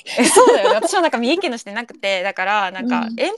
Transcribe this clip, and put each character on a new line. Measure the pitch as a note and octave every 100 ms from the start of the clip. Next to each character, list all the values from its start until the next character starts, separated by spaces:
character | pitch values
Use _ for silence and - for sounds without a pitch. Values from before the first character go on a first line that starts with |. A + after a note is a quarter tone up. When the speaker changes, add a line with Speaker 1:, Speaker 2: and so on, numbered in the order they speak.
| - -
Speaker 1:
え、 | B3
そ | -
う | B4
だ | -
よ | A#4+
ね。 | -
私 | E4+ G4
も、 |
な | D#4+
ん |
か、 | A#3
三 | A#3+
重 | E4+
県 | F#4
の | A#3
人 | -
い |
な | G3+ A#3+
く |
て、 | - G3 F#3+
だ | F#3+
か | F#3+ F#3+
ら、 | G#3 F#3+
な | F#3
ん | A#3
か、 | B3 A3+
Speaker 2:
う |
ん。 | A#3
Speaker 1:
遠 | E4